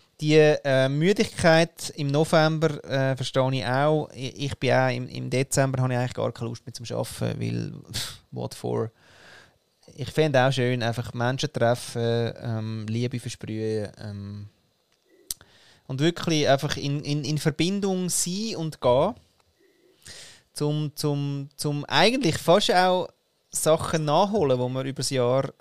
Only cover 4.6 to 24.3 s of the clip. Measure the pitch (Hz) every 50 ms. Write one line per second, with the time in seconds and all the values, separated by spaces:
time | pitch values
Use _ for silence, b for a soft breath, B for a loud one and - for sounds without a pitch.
4.6 | - 123 123 127 131 131 123 123 127 - - 127 127 127 123 127 135 - - 143
5.6 | 135 135 131 127 127 127 127 120 123 123 - 117 113 117 117 - 117 113 120 -
6.6 | - 123 120 - 120 117 117 117 120 - - - 120 117 110 113 113 113 - 58
7.6 | 55 50 - - - - - - - - - - _ _ - 123 123 131 - -
8.6 | - 120 120 117 113 110 b b b b b b b b b b b b b _
9.6 | _ _ _ _ _ - - - 127 - - 156 156 156 135 131 127 135 131 131
10.6 | 123 123 127 123 110 117 117 127 117 - - 123 120 123 131 135 - 143 - -
11.6 | 120 117 123 - - - - 120 117 117 117 117 117 113 - - - 120 113 110
12.6 | 110 110 110 110 107 110 110 117 123 123 123 120 - 123 - - - 104 110 110
13.6 | 110 110 110 107 104 - - - - 107 101 101 101 101 101 104 104 104 - _
14.6 | _ _ _ _ _ _ _ _ _ _ _ _ _ - - b b b b b
15.6 | b b b b b - 135 127 147 170 170 - - 170 160 151 143 104 135 135
16.6 | - 139 - - - 143 143 147 - 143 147 151 143 139 156 143 - 165 139 -
17.6 | 160 175 202 202 202 196 190 185 180 175 - - - 175 180 202 220 226 196 -
18.6 | 165 160 - - - 123 123 131 160 202 240 - - _ _ _ _ _ _ _
19.6 | _ _ _ _ _ _ B B B B B B B B B B B _ _ -
20.6 | 151 147 151 151 151 143 - - - 147 143 143 143 143 143 139 139 143 - -
21.6 | - 151 147 147 143 - - 143 175 220 247 262 254 165 143 - - 165 170 208
22.6 | - - 208 180 185 185 180 185 143 - - _ _ _ _ _ _ _ - -
23.6 | - 156 160 160 - - - 160 156 147 147 170 202 196